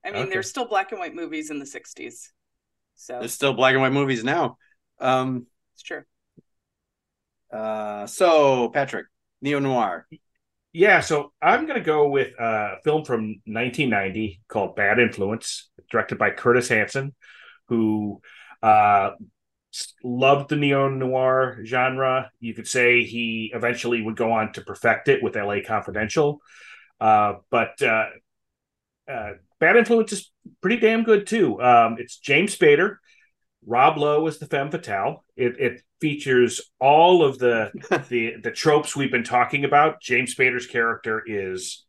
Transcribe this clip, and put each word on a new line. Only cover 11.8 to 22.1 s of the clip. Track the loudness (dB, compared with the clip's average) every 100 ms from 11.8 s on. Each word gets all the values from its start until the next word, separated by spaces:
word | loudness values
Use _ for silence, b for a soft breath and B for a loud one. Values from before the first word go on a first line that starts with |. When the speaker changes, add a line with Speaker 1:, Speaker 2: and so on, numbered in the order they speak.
Speaker 2:
go | -2 2 2
with | 2 -2 -4
a | -4 -2 -4 -4
film | -2 -2
from | -2 -4 -4 -10 -10
nineteen | -6 -4 -2 0
ninety | 0 -2 -6 -8 -10 _
called | -6 -4
Bad | -2 0 2
Influence, | 2 0 -6 -6 -10 -14 -16 _ _
directed | -4 -4 -2
by | -2
Curtis | 0 2 2 2
Hanson, | 0 0 -4 -8 _ B B B B _
who, | -2 0 -2 -6 -10 B B B B
uh, | 4 6 6 4 2 -6 -20 _ _ _ _
s-, | -16 -16 _
loved | -8 2 4 4 2
the | -2
neo-noir | 0 2 0 -2 -2 0 2 2 0 -4
genre. | -4 -2 0 0 0